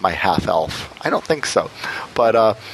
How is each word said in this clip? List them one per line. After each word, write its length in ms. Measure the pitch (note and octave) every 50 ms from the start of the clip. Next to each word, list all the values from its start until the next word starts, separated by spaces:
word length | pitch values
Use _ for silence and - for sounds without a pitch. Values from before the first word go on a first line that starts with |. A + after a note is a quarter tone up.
my 120 | - F#2
half 360 | E2 - - G2 E2 - - -
elf. 460 | F2 E2 D#2 - - - - - - - -
I 60 | -
don't 140 | F#2 F2 -
think 200 | - D#3+ D3 -
so. 260 | - - G2 D#2+ - - - - - - - - - -
But, 200 | B2+ A#2 A2+ A2+
uh, 200 | A#2 A2 A2 G#2 - - -